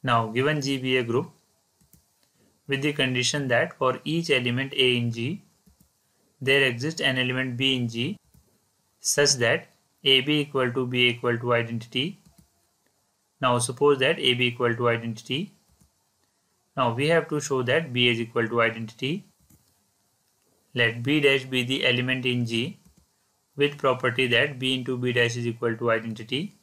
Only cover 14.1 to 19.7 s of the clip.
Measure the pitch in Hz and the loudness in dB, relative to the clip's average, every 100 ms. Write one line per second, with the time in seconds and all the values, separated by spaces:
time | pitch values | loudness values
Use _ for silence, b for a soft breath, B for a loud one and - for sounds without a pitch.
14.1 | 170 131 123 123 120 120 117 120 117 113 | 2 0 2 0 0 -2 2 0 0 -4
15.1 | 107 - 139 202 _ _ _ _ _ _ | -10 -8 -8 -8 _ _ _ _ _ _
16.1 | _ _ _ _ _ _ - 123 113 147 | _ _ _ _ _ _ -2 0 0 2
17.1 | 165 160 151 147 135 123 151 156 123 123 | 2 2 -4 -2 -2 2 0 0 2 2
18.1 | 117 113 117 113 117 113 113 113 - 131 | 2 -2 -2 0 2 0 0 -12 -8 -6
19.1 | 185 - _ _ _ _ | -6 -10 _ _ _ _